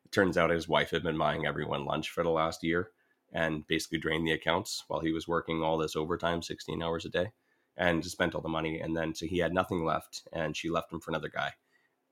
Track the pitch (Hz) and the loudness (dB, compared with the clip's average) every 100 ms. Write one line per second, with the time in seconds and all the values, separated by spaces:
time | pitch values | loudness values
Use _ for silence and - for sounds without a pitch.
0 | _ - 95 87 82 85 80 76 76 82 | _ 4 4 6 4 4 4 2 4 0
1 | 82 78 76 73 76 76 76 73 69 76 | 0 2 2 2 0 -2 -2 -2 0 -2
2 | 78 - 85 80 80 - 82 85 92 _ | -2 0 2 4 2 0 2 2 0 _
3 | _ _ _ - 82 78 - 80 - 82 | _ _ _ -2 0 0 0 -2 0 -2
4 | 78 80 82 78 82 85 98 - - 76 | 0 0 2 0 2 0 0 -8 -4 -2
5 | 82 82 82 85 80 80 80 80 78 80 | 0 -2 0 -2 0 0 2 2 0 -2
6 | 78 87 85 85 - 87 - 85 82 82 | -2 -2 0 -2 -4 -10 -6 -4 -2 -4
7 | 78 90 95 - _ _ _ - 90 82 | -2 -2 -2 -6 _ _ _ 0 2 2
8 | 87 - 87 80 80 80 80 80 78 82 | 0 -2 -2 0 -4 -2 -2 -4 -2 -2
9 | 80 78 82 87 82 90 92 90 80 78 | -2 -4 -4 0 2 2 0 0 0 -2
10 | - - - 82 78 78 85 82 - 82 | -4 -16 -10 -4 -4 -4 -2 -2 -2 -10
11 | - 80 76 73 69 - _ _ _ _ | -6 -4 -4 -4 -6 -8 _ _ _ _
12 | _ | _